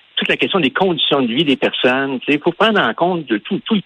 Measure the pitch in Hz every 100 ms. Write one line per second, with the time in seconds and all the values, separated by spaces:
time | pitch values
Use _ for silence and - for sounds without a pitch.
0 | _ - - 160 165 185 135 - 190 160
1 | - 143 120 120 143 127 107 - 127 131
2 | 139 127 - 147 175 - 214 196 123 -
3 | 170 175 131 107 - 185 - 214